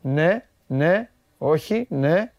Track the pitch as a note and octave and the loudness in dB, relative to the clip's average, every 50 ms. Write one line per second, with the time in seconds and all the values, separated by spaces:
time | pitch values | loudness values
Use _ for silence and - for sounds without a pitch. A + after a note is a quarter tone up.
0 | _ C3+ C3+ D3 D#3 E3+ G3+ A#3+ - _ _ _ _ _ C3 C3+ D3 E3 F#3 G#3 | _ -2 -2 0 2 2 0 0 -4 _ _ _ _ _ -4 0 2 2 2 0
1 | A#3+ - _ _ _ _ _ _ C#3 C3+ D#3 D#3 - - G#3+ A3+ B3 _ F3+ C#3 | -2 -6 _ _ _ _ _ _ 0 0 0 0 0 -2 -4 -4 -4 _ -4 -2
2 | C3+ C#3+ E3 F#3+ A3 A#3+ _ | 0 2 2 2 0 -4 _